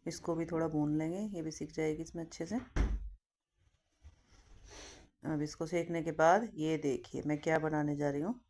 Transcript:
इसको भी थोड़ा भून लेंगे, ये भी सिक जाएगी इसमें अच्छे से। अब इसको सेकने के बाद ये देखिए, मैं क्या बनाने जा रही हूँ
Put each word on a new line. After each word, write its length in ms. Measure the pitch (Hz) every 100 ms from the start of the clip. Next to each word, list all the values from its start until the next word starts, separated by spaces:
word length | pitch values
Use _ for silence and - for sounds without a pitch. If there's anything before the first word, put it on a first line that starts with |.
| -
इसको 280 | 160 - 165
भी 100 | 165
थोड़ा 220 | 165 160
भून 280 | 156 147 151
लेंगे, 200 | 160 180 214
ये 140 | 196
भी 100 | 160
सिक 200 | 156 151
जाएगी 300 | - 156 156
इसमें 220 | 160 165
अच्छे 220 | 160 - 170
से। 100 | 220 - - - - - - _ _ _ _ _ _ _ _ - - _ - - - - - - - - _ 139
अब 160 | 156
इसको 240 | 151 - 160
सेकने 360 | 170 170 170
के 80 | 160
बाद 340 | 160 160 190 226 165
ये 220 | 156 160
देखिए, 440 | 147 123 - -
मैं 160 | 143 151
क्या 200 | 160 160
बनाने 360 | 156 156 147 147
जा 140 | 147
रही 120 | 143
हूँ 120 | 165 247 _